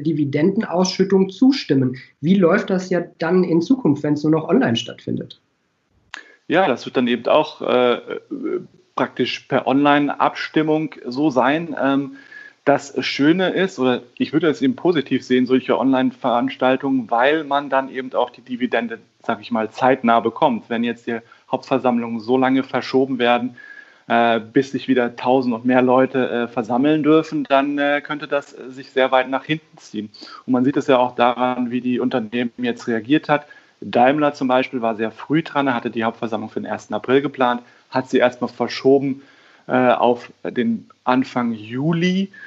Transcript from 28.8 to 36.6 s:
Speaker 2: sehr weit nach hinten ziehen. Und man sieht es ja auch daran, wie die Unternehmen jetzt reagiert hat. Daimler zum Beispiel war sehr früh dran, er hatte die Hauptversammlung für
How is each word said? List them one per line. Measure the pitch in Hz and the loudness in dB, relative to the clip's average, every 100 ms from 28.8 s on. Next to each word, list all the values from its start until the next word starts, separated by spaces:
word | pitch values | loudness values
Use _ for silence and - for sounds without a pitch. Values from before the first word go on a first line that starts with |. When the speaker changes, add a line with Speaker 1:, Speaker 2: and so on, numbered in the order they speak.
| 135 | -6
Speaker 2:
sehr | 131 131 | 0 2
weit | 131 127 | 2 2
nach | 135 | -4
hinten | - 160 - - | -4 -6 -8 -20
ziehen. | - 107 104 - - - - | -12 -10 -10 -14 -20 -12 -2
Und | |
man | 127 | 0
sieht | 127 139 | 2 0
es | 139 | 4
ja | 127 | 4
auch | 123 | 2
daran, | - 123 120 127 123 123 | 2 2 2 -2 -2 -4
wie | 123 | -4
die | 123 123 | -2 -2
Unternehmen | 123 127 107 120 120 - | 0 -2 -2 -4 -4 -4
jetzt | 123 117 - | -6 -4 -4
reagiert | 113 110 151 - | -4 0 0 2
hat. | 147 - - _ _ | -2 -2 -20 _ _
Daimler | 104 120 127 151 147 | -2 4 4 4 0
zum | 143 131 | 0 0
Beispiel | 127 131 127 | 0 0 -2
war | 113 107 | -4 -2
sehr | 110 | -6
früh | - - 156 | -6 -2 -2
dran, | - 143 139 | 0 -2 0
er | |
hatte | 120 117 | -2 -4
die | 113 | -2
Hauptversammlung | 113 - 110 110 113 | -4 -4 -6 -6 -6
für | - | -8